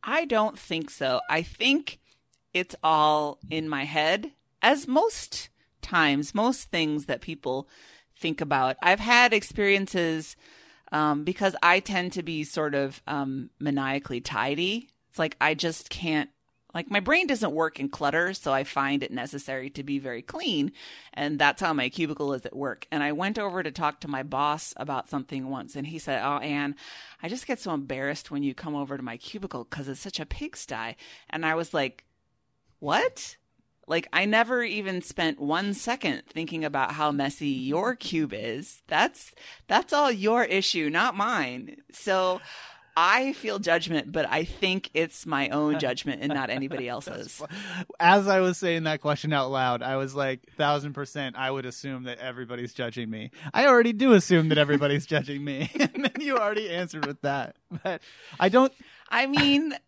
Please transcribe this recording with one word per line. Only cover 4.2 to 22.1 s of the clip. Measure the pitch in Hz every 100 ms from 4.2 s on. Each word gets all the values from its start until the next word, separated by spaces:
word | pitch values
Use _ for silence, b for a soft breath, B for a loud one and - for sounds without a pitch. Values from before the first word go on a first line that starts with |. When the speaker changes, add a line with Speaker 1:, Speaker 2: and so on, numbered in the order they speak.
| 226 _ _ _
Speaker 1:
as | 214 285 277
most | 269 440 - - - - _ _ _
times, | - 175 156 139 147
most | 202 226 254 -
things | 175 156 151 143
that | 123
people | - 160 139 131 143 b b b b _
think | 170 156
about. | 151 143 131 131
I've | 175 196
had | 214 240 247
experiences, | 220 - - 202 196 196 190 170 160 156 - b b b b b
um, | 156 151 147
because | 151 190 196 -
I | 175 180
tend | - 196 180
to | 185
be | 170 160
sort | 151 - 151 143
of, | 139 135 -
um, | 147 135 135 127 _
maniacally | 147 139 135 139 139 123
tidy. | 123 113 123 147 180 220 - _ _
It's | -
like, | 160 -
I | 147
just | 156 170 160 -
can't, | - 170 156 - _ _ _ _
like, | 170 165
my | 202
brain | 196 320 359
doesn't | 262 214
work | 151 160 -
in | 139
clutter, | - 147 156 175
so | 190 -
I | 135
find | 139 - 139 143
it | 139
necessary | 120 123 143 143 135 131
to | 139
be | 139 139
very | 135 120
clean. | - 311 262 170 139 B B B B
And | - 147 147
that's | 147 -
how | 180
my | 151 127
cubicle | 151 160